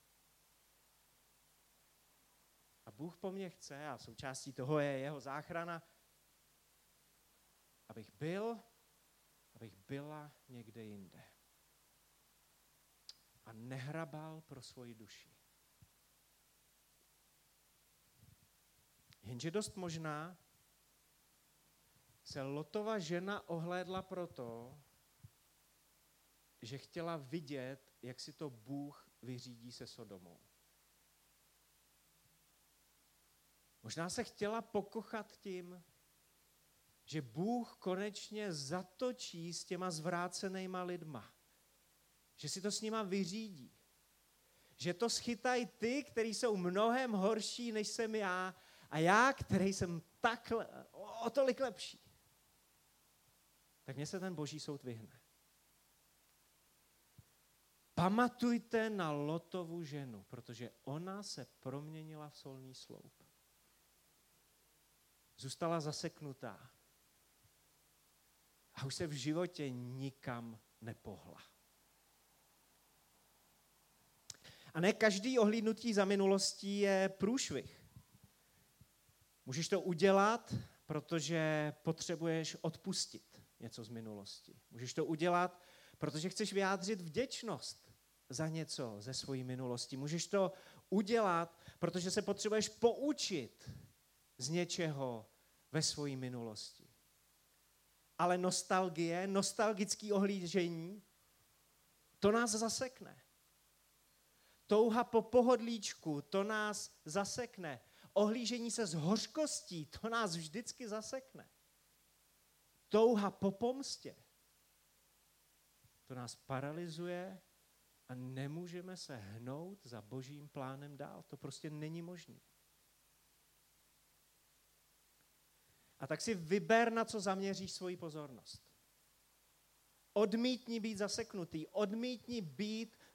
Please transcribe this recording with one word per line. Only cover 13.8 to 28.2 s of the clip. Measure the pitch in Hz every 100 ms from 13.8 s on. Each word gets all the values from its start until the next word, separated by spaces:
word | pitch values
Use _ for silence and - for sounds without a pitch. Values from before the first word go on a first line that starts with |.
| 131 156 160 151 156 160
pro | - 131
svoji | 117 - 120 113
duši. | 104 - - _ _ _ _ _ - _ _ _ _ _ _ _ _ _ _ _ _ _ _ _ _ _ _ _ _ _ _ _ - - _ _ _ _ _ _ - -
Jenže | 98 123 156
dost | 196 208 -
možná | 180 160 160 151 165 180 _ _ _ _ _ _ _ _ _ _ _ _ _ _ _ _ _ _ -
se | 151
Lotova | 135 143 156 214 214 220
žena | 156 175 190 202 -
ohlédla | 170 170 180 180 190
proto, | 185 185 170 - 120 117 123 147 - _ _ _ - _ _ _ _ _ _ _ _ _ _ _ _ _
že | 113 135
chtěla | - 175 165 165
vidět, | 131 165 143 139 127 135 - _
jak | 123 123